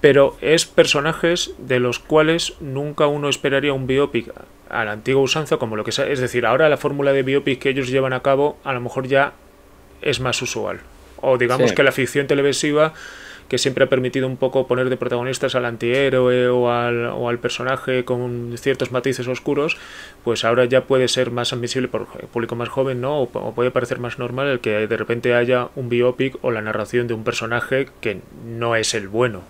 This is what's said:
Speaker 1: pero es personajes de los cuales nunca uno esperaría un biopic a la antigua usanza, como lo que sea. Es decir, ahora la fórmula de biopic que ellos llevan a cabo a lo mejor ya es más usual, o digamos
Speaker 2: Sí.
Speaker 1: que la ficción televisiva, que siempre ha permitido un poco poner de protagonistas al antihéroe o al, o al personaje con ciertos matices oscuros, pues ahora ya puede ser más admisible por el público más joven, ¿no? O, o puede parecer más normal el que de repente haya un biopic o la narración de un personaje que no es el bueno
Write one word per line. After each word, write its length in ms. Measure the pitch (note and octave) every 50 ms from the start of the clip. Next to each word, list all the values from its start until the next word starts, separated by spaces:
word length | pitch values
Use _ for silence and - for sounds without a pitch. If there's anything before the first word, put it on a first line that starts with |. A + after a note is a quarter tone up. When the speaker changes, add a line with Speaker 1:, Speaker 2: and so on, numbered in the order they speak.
Speaker 1:
pero 360 | - D3 C3+ C#3 C#3 - - -
es 260 | - B2 D#3 E3+ -
personajes 840 | - - - E3+ D#3 - D3+ C#3 D#3+ D3+ - - E3+ E3+ F3 - - - -
de 220 | - C3 C3 B2
los 180 | B2 B2 B2 -
cuales 560 | - - D3+ D#3 D#3 D#3 E3 E3+ - - - -
nunca 460 | F3 C#3+ C3 C3+ C#3+ D3+ D3 D3 D#3
uno 220 | D3 D3 D3 C#3+ C#3+
esperaría 440 | C#3 - - C#3+ C#3 C3+ C3+ D3 C#3
un 140 | C3+ C3
biopic 440 | B2 C3 C3+ C#3+ C#3 - A#2+ - - - - - - - - - -
a 160 | - A#2 A2+
la 80 | G#2+ G#2
antigua 300 | G#2+ G#2+ C3 C3+ C3+ C3+
usanza, 340 | B2+ - D#3 D3+ - E3
como 200 | D3 C3 A2+ A2
lo 80 | G#2+ G#2+
que 80 | A2+ A2
sea. 140 | - C#3
Es 140 | - C#3+ C3
decir, 240 | B2+ A#2+ - B2 A2+
ahora 220 | A2 A#2+ C3+ D#3+ D3+
la 80 | D3
fórmula 360 | C3 - D3 C#3 C#3+ C#3+ C#3+ C#3
de 100 | C#3 C3+
biopic 360 | C3 C3+ C#3 C#3 C#3+ C3+ B2+
que 120 | - C#3
ellos 180 | C3+ C3+ C3+ B2
llevan 240 | B2+ C3+ C3 C3 B2+
a 80 | B2+
cabo 380 | - C#3 C#3 C3+ C#3+ D3 D3 - -
a 80 | C3+ C3+
lo 60 | B2
mejor 280 | A#2+ A#2+ - C#3 C3 B2+
ya 240 | C3+ C3+ C#3 - - - - - - - - - - - - - - - -
es 180 | - C#3+ B2
más 200 | C3 B2+ A#2+ - B2+
usual, 380 | A#2 - A#2 G#2+ G2 F#2 F2+ - - - - - - - -
o 180 | - B2+ C3 B2
digamos 320 | A#2+ A#2 B2 C3+ B2+ A#2+
Speaker 2:
Sí. 60 | G#2
Speaker 1:
que 60 | - C#3+
la 80 | C#3 -
ficción 340 | - C3 A#2 - C#3+ C#3
televisiva, 680 | C#3 C#3+ C#3 C#3 C#3+ C3+ - - D3+ D3 D3+ D#3 D#3+ D#3+ - - - - - - - - - - -
que 80 | - B2
siempre 240 | - C#3 C3 - C#3
ha 40 | B2+
permitido 380 | - B2 B2+ B2+ A#2+ C#3 C3
un 100 | C3 C3
poco 300 | B2 - C3 C3 C3+ C3
poner 240 | - B2+ B2+ B2+ B2+
de 80 | C3 B2+
protagonistas 560 | - A#2+ A#2 A#2+ A#2+ C3 C3 - - C3 C3
al 100 | C3 B2
antihéroe 840 | A#2+ A#2 A2 - A#2 B2 C3+ C#3 C3+ C3 C3 B2+ B2 B2 B2+ B2 B2
o 220 | B2 B2 B2 A#2+
al, 360 | A#2+ A#2+ A#2+ A#2+ A#2+ A#2+ A#2+
o 240 | A#2+ - - B2 A#2+
al 80 | A#2+ A#2+
personaje 640 | - B2 - - B2 B2+ C3+ B2+ - - C3 B2+ B2
con 500 | - B2+ B2 B2 B2 A#2+ A#2+ A#2+ A#2+ A#2 A#2
ciertos 340 | - C#3 C3+ B2+ C3 A#2+ A#2+
matices 340 | B2+ A#2+ C3+ B2+ - B2
oscuros, 520 | B2 B2+ B2 - - C#3+ C3+ C#3+ E3 - - - - - - - - - - -
pues 220 | A#2+ A#2 G#2+ -
ahora 220 | A2+ A#2 A#2+ B2+
ya 180 | A#2+ B2+ C3 B2+
puede 240 | - C#3 C3 B2+ A#2+
ser 220 | - C3 B2+ A#2+
más 220 | A#2+ A#2+ A#2+ A#2 -
admisible 340 | B2+ A#2 A#2+ - C3 B2+ B2
por 180 | - A2+ G#2 - - -
el 80 | - -
público 260 | - A#2+ A2+ A2+ A#2+
más 120 | A#2 A#2+ A2+
joven, 320 | - - C3+ C3+ C3 B2
¿no? 220 | A#2+ C3+ D3 D3+ C3
O, 80 | A#2 -
o 200 | - G2 A2+ A2
puede 160 | A#2+ A#2+ B2+
parecer 280 | - C3+ A#2+ - C3 B2+
más 180 | A#2+ A#2+ - -
normal 300 | B2 A#2+ A#2+ B2+ C#3 C#3+
el 120 | C3+ B2
que 260 | - A#2 G#2+ G#2+ A2
de 100 | G#2 A2+ A2
repente 360 | A2 - A#2+ A#2+ A#2 B2 A#2+
haya 360 | A#2+ A#2+ A#2+ B2+ B2 B2 - -
un 120 | - C3 A#2+
biopic 480 | A#2+ A#2+ A#2+ B2+ B2 - B2+ C3+ C3 - -
o 80 | C3
la 100 | A#2 A2
narración 480 | G#2+ G#2+ G#2+ G#2+ G#2+ - - B2 A#2+ A#2+
de 60 | A#2
un 100 | A2 A2
personaje 640 | A#2 A2+ - A#2 A2+ A#2+ A#2+ - - C3+ C3 C#3 - - - -
que 180 | A#2 G2+ F#2 - - - - A#2
no 320 | A#2 A#2 A#2 A#2+ A#2 A#2
es 160 | A2+ A2 - -
el 160 | A2+ G2+ G2
bueno 320 | G2+ A2 B2 B2 G#2+ F#2 F2 -